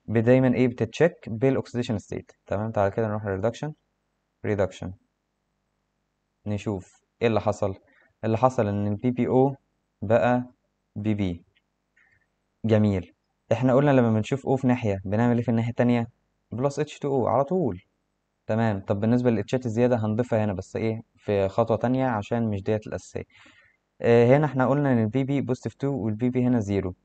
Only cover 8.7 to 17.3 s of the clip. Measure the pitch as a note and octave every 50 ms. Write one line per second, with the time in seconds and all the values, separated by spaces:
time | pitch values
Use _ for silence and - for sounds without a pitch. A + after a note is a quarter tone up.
8.7 | G2+ G2+ G2+ G#2 G#2 G2 - B2+ B2 - A#2+ - - B2+ C3 C#3 C3+ - _ _
9.7 | _ _ _ _ _ _ - G2+ A2 A#2+ F#2+ A#2+ B2 B2 B2 B2+ - _ _ _
10.7 | _ _ _ _ _ G#2+ G#2 G#2+ G#2+ G2+ G2+ F#2 F2 E2+ - _ _ _ _ _
11.7 | _ _ _ _ _ _ _ _ _ _ _ _ _ _ _ _ _ _ - A2
12.7 | A2 G#2+ G#2+ G#2 G2+ F#2 E2+ - _ _ _ _ _ _ _ _ A2+ G#2+ B2 C3
13.7 | B2 C3 C#3+ D3 C#3 B2+ A#2+ A#2 A2 A2 G#2+ - C#3 C3+ - - C3+ B2+ - B2+
14.7 | B2 B2 A#2+ G#2 G2 F#2+ F#2+ F#2+ G2+ G#2+ A#2+ A#2+ A#2+ A#2 A#2+ - A2+ A2+ A#2 A#2+
15.7 | A#2 - B2 A#2+ B2 A#2+ A#2 A#2 - _ _ _ _ _ _ _ - A2 C3 C#3+
16.7 | C#3+ - D3+ D3 - - - C#3+ C3+ C3+ A2 G2